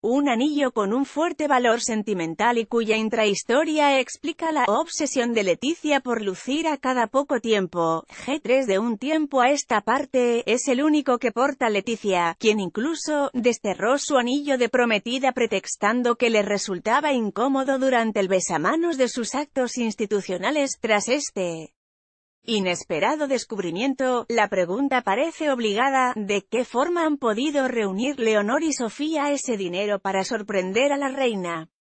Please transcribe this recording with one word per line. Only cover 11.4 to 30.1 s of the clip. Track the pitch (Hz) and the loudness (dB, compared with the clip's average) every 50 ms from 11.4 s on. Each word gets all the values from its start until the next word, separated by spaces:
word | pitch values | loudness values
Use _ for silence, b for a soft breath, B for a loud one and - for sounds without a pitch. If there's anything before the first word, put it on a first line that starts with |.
| 262 285 285 _ 262 226 | 0 0 0 _ -2 0
Leticia, | 208 202 190 - 233 - - 208 185 175 175 170 165 _ | 0 0 -2 -2 -6 -2 0 0 2 2 2 0 -2 _
quien | - 220 208 214 | 2 2 2 2
incluso | 190 170 _ 214 233 311 330 302 - - 302 285 285 - - | 0 -2 _ -4 -2 -2 -4 -4 -4 -2 0 0 0 -2 -2
desterró | 247 220 240 226 - - 208 180 - 185 226 269 277 | 0 0 0 0 0 -2 -4 -2 0 0 0 0 0
su | - - 294 | 0 2 2
anillo | 254 233 240 254 294 285 285 269 | 2 2 2 -2 -2 0 -2 0
de | 254 247 233 | 0 0 2
prometida | - 254 240 233 220 208 - 233 247 262 262 269 254 | 2 2 2 2 2 -2 -2 -4 -4 0 0 0 0
pretextando | 269 240 226 214 190 - - - _ - 202 226 247 240 240 233 | 0 -2 0 0 -4 -4 -6 -6 _ 0 0 0 2 2 0 2
que | _ 247 233 | _ 2 2
le | 226 214 | 4 2
resultaba | - 165 208 196 - - 190 175 - 214 233 285 302 302 277 | 2 2 -2 -2 -2 -4 -6 -4 -2 0 0 2 2 2 0
incómodo | 247 220 202 - 202 233 277 269 269 269 269 269 | 0 0 -2 -2 0 0 0 0 0 0 0 0
durante | 262 262 269 254 233 226 220 208 214 | 2 2 2 2 2 2 0 0 -2
el | 196 | 0
besamanos | 180 190 185 175 - 180 151 156 185 302 330 339 339 320 | 2 2 0 0 0 -2 0 0 0 0 0 0 -2 0
de | 262 254 | 0 0
sus | 233 - 254 226 - - | 0 0 -6 -6 -4 -4
actos | 269 302 _ _ 269 254 233 - | -6 -6 _ _ -2 -2 -2 -2
institucionales. | 247 233 226 214 - 226 202 214 202 185 - 185 175 180 226 294 302 277 262 - _ | -2 -2 -2 -2 -4 -4 -2 -2 -2 -2 -4 -6 -2 -2 -2 0 0 -2 -2 -4 _
Tras | - 220 214 202 196 220 | 0 0 0 0 2 0
este | 254 294 285 - _ 208 185 175 165 160 160 - _ _ _ _ _ _ _ _ _ _ _ _ _ _ _ | -2 -2 -2 -6 _ -6 -4 -4 -6 -8 -12 -16 _ _ _ _ _ _ _ _ _ _ _ _ _ _ _
inesperado | - 233 208 190 180 175 - - _ 175 151 175 226 302 302 302 | -2 -2 0 0 0 -2 -4 -4 _ -2 0 0 0 0 0 0
descubrimiento, | 269 269 233 - _ 226 196 185 170 165 185 240 277 262 - 262 254 247 240 233 | -2 -2 -2 -2 _ -6 -4 -4 -4 -2 -2 -2 -2 0 0 0 0 0 0 -2
la | - 233 226 208 | 0 2 2 2
pregunta | 202 202 185 180 170 185 240 277 277 262 247 - | 2 2 0 0 0 0 -2 0 0 0 0 0
parece | 202 190 233 294 330 - - 311 302 | 0 0 0 0 -2 -4 -4 -2 -2
obligada, | 269 240 233 214 196 214 254 277 269 262 254 247 - | 0 0 0 0 0 2 2 2 2 2 2 0 0
¿de | 220 208 196 208 202 - | -4 -4 -2 -2 -2 -2
qué | _ - 233 247 | _ -2 -2 -2
forma | - - 240 277 339 349 349 330 | -2 0 0 0 0 0 0 0
han | 311 294 | 0 0
podido | 277 - 226 208 220 269 311 285 285 262 | 0 0 0 0 0 -2 0 0 0 0
reunir | 254 240 233 214 196 185 196 247 277 285 - | 0 0 0 -2 -2 -2 -2 -2 -2 -2 0
Leonor | 226 220 220 208 208 208 247 320 330 | 0 2 2 2 2 2 0 0 0
y | 320 277 | 0 -2
Sofía | - 247 214 - - 285 311 320 294 277 294 | -2 -4 -6 -4 -4 -4 -2 -2 -2 0 0
ese | 285 269 - - 233 | -2 -2 -2 -4 -4
dinero | 196 196 175 175 185 208 208 208 190 | -4 -4 -4 -4 -2 -2 -2 -2 -2
para | _ 196 | _ -2